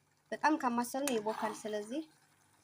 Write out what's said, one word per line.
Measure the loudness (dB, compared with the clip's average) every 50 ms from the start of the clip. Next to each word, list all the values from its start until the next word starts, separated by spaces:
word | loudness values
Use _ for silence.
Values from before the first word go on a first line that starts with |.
| _ _ _ _ _ _ -2
በጣም | 2 4 4 4
ካማሰል | 4 2 2 2 0 0 -2 -2 -2 0
ነው | 0 0
ይቦካል። | 0 0 -2 -2 -2 -2 -4 -4
ስለዚህ | -4 -4 -4 -4 -4 -4 -4 -6 -6 -8 -8 -12 _ _ _ _ _ _ _ _ _